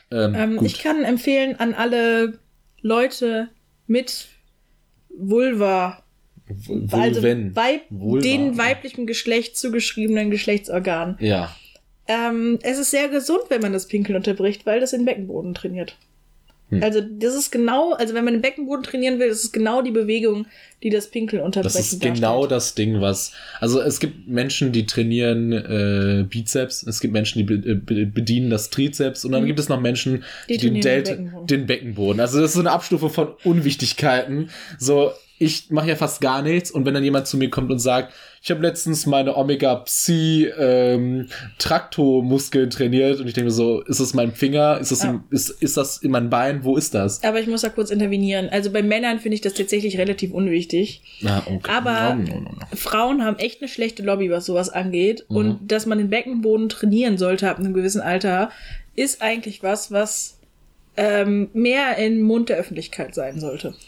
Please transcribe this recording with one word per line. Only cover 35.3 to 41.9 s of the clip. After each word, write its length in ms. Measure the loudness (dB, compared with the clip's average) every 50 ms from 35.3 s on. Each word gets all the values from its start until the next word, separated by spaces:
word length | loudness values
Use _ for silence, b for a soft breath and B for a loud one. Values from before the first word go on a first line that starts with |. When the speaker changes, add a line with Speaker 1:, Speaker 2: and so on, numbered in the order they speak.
| _
Speaker 1:
ich 280 | _ 0 0 0 -2 -4 -2
mach 160 | -2 0 0
ja 100 | 0 0
fast 260 | 0 -2 -2 -2 -2
gar 200 | 0 0 0 0
nichts 300 | 0 0 0 0 0 -2
und 140 | -2 -2 0
wenn 80 | 0 0
dann 100 | 2 2
jemand 240 | 2 2 0 0
zu 100 | 0 0
mir 120 | 0 0 0
kommt 200 | 0 -2 -2 0
und 100 | -2 0
sagt, 340 | 2 2 2 2 0 B B B B B B B
„Ich 100 | B -4
hab 100 | -2 0
letztens 440 | 0 0 0 -2 -2 -2 -2 0 0
meine 300 | 2 2 2 2 2 2
Omega 400 | 2 2 2 2 2 2 2 2
Psi, 760 | 0 -2 -4 -2 0 2 2 2 4 4 4 4 4 4 2 2
ähm, 720 | 2 4 4 6 6 6 4 4 2 2 0 -2 -2 -4 B B B -14 -14 B
Traktomuskeln 1120 | -6 -2 0 0 0 0 -2